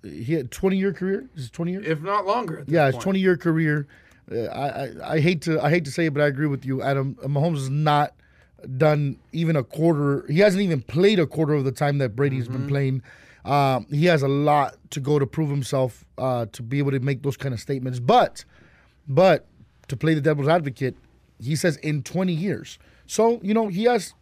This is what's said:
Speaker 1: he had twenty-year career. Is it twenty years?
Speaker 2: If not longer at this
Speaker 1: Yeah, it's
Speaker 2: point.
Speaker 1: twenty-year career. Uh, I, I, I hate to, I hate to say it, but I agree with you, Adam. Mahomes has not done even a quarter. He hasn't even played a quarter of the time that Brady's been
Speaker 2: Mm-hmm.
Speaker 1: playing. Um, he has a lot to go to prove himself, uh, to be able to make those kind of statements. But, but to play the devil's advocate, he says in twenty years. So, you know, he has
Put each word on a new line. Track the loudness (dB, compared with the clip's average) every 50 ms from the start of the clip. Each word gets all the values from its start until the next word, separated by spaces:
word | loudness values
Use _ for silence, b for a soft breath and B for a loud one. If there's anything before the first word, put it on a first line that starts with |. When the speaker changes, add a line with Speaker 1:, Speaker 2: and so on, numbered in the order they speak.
Speaker 1:
he | -16 -16 -14 -10 -6 -4 -4
had | -4 -4 -8
twenty-year | -8 -2 -2 0 2 2 0 0
career. | -2 -2 -4 -4 -4 -4 -6 -12 _
Is | -14 -14
it | -12
twenty | -8 -6 -6 -6
years? | -6 -6 -4
Speaker 2:
If | -4 -6 -4
not | -4 -4 -2 -2 0
longer | 0 -2 -2 -2 -6 -8 -10
at | -4
this | 0 2
Speaker 1:
Yeah, | 4 4
it's | 4 2
Speaker 2:
point. | 0
Speaker 1:
twenty-year | -2 -2 0 2 2 2 2 2
career. | 2 0 2 2 2 2 0 0 -2 b b b b b b b b -8
Uh, | -6 -6 -6
I, | -6 -6 -6 -6
I, | -6 -4 -6 -8 -8 -10 -12 -8 -4 0
I | 2
hate | 2 2 0 0
to, | -2 -2 0 0
I | 2 2
hate | 2 2 0
to | -2
say | -2 -2 0
it, | 0 2
but | 2
I | 0
agree | 0 2 0 -2
with | -2 -2 -4 -4
you, | -4 -4 -2
Adam. | 0 0 0 0 -2 -2 -6 -6 -6
Mahomes | -2 0 0 0 0 0
has | -2 -4 -2
not | -2 0 2 2 4 2 2 0 _ b b b b b b b b b -14 -12 -2 2
done | 2 4 4 2 0 -2 -4 -6 _ _
even | -6 -2 0 0 0
a | 0 -2
quarter. | _ -4 2 2 2 4 4 2 0 0 -2 -2 0
He | 4 4
hasn't | 6 6 4 2
even | 0 0 0 -2
played | -4 -2 0 4 4 6 6 4
a | 2
quarter | 0 0 -2 0 2 2
of | 0 0
the | -2
time | -2 0 0 0 2 0
that | -2 -2 0
Brady's | 0 0 0 0 -2 -4 -4
been | -4 -6
Speaker 2:
Mm-hmm. | -4 -2
Speaker 1:
playing. | 0 0 0 0 -2 -4 B B B B B B B B B
Um, | 0 2 2 4 2 0 0 -4 -4
he | 0 2 4
has | 4 4 4
a | 2 0
lot | 0 2 2 4 4 4 2 0 -4 _ _ -12
to | -10 -6
go | -2 0 2 2
to | 2
prove | 0 -2 -4 -2 -2
himself, | -2 -4 -4 -2 0 0 0 -2 -4 -10 -20 _ _ -4
uh, | -2 -2 -2 -2 -4 -6
to | -8 -14
be | -10 -4 -2 -2
able | 0 0
to | -2 -2
make | -2 -2 -4 -2
those | -4 -6 -6
kind | -4 -6 -6
of | -6 -6
statements. | -6 -6 -6 -4 -4 -6 -6 -4
But, | 2 4 6 6 4 4 -2 -12 -20 b b b b b b b b b b b b -2
but | 2 4 6 6 6 4 0 _ _ _ -20 _ _ _ _ -12
to | -8
play | -2 0 0 0
the | 2
devil's | 2 0 0 2 2 2
advocate, | 2 2 0 -4 -6 -4 -6 -6 -6 -8 _ _ _ _ _ _ _ _
he | -6 -4 -4
says | 0 0 -2 -2 -2
in | -4 -4 -4 -4 -6
twenty | -6 -4 -2 -2 -2
years. | -2 -2 -2 -4 -4 -6 -8 -16 -20 _ b b b b b
So, | b 0 2 4 4 2 0
you | 0 0 0
know, | 0 0 0
he | -2 2 2
has | 2 2 2 0 -4 -16 _